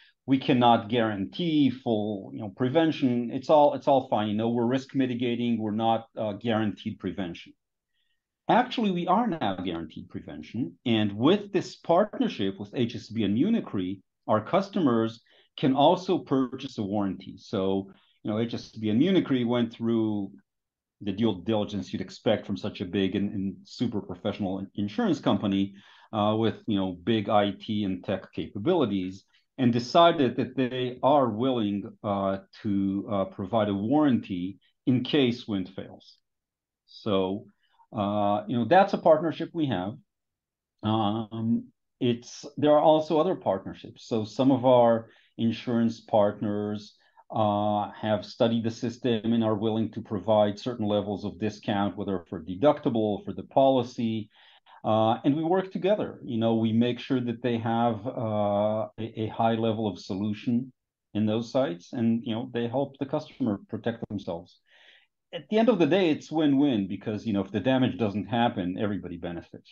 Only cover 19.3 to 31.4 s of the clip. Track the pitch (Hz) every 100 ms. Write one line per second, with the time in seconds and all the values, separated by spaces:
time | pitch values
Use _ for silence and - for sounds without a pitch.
19.3 | 131 117 120 117 - 113 117 110 104 98
20.3 | - _ _ _ _ _ _ 104 95 113
21.3 | 92 87 107 101 101 90 107 95 - -
22.3 | 104 - 95 104 - 95 98 95 98 101
23.3 | 101 95 - - - 120 104 - 90 107
24.3 | 95 98 95 95 - 104 - 226 156 143
25.3 | 98 104 98 98 - - - - 107 104
26.3 | 110 110 - - 98 95 87 87 113 104
27.3 | 107 104 98 - 107 101 92 - 95 -
28.3 | - 80 - 120 180 120 98 92 95 _
29.3 | _ _ - 123 120 123 170 170 160 123
30.3 | 123 123 - 123 127 127 123 127 147 123
31.3 | 107